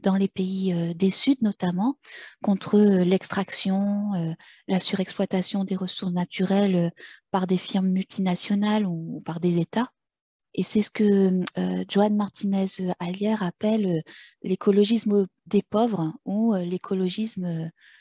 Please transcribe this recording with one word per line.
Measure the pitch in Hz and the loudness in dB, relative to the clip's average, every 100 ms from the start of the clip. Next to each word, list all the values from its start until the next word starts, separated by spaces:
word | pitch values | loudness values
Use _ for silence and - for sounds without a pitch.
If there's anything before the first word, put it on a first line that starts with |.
dans | 196 190 | 0 2
les | 196 | 0
pays, | - 185 190 190 | -2 -4 -2 -2
euh, | 170 170 170 | 0 -2 0
des | 190 | 0
Sud, | - - 277 | 2 0 2
notamment, | 214 - 175 175 233 - - - - _ | 0 0 -2 0 -2 -2 -10 -20 -20 _
contre, | - 190 - 208 | 0 0 2 4
euh, | 208 190 | 6 6
l'extraction, | 180 190 - - 190 - 196 190 202 202 208 185 | 4 2 0 -4 -4 -4 -2 0 0 -2 -2 -2
euh, | 165 165 - - - | -4 -6 -14 -20 -4
la | 185 | -2
surexploitation | - 196 185 - 190 190 180 196 | 0 -2 -4 -2 -2 -2 -2 -4
des | 190 185 | -4 -4
ressources | 185 - 185 | -6 -6 -4
naturelles, | 175 175 - 185 196 202 180 | -2 -4 -2 0 2 4 2
euh, | 170 - - - _ | 0 -4 -20 -20 _
par | 190 185 | -2 0
des | 185 | -2
firmes | - 196 190 | 0 -2 0
multinationales | 185 185 - 190 175 - 202 208 214 196 | 0 -2 -4 -2 -2 -2 -2 0 0 0
ou, | 165 165 156 | -4 -8 -10
ou | |
par | - 165 | -8 -2
des | 175 170 | 0 0
États. | 165 220 254 _ _ _ _ _ _ - | 0 -2 -4 _ _ _ _ _ _ -6
Et | |
c'est | 185 214 | -2 0
ce | 208 | -2
que, | - 208 196 190 185 180 - | 2 4 6 4 2 -2 -4
euh, | 185 185 185 | -2 -2 -2
Joan | 196 208 208 | 2 2 2
Martinez | 202 - 202 196 190 - 185 175 | -2 -4 -2 0 -2 -2 -4 -6
Alier | 175 185 208 220 | -6 -4 -2 0
appelle, | 180 - 214 220 190 | -2 -2 0 0 2
euh, | 165 - - - _ | 0 -4 -18 -20 _
l'écologisme | - 185 - 202 208 233 214 202 185 _ - | -4 -2 2 4 4 2 2 2 0 _ 0
des | 202 | 0
pauvres | - 208 233 185 160 - - | 2 0 0 0 -2 -4 -6
ou, | 202 226 196 | 0 2 0
euh, | |
l'écologisme, | 175 180 - 190 185 185 220 190 175 | -2 -6 -4 -2 -2 -2 -6 -4 -6
euh, | 165 165 - - - | -4 -6 -12 -20 -20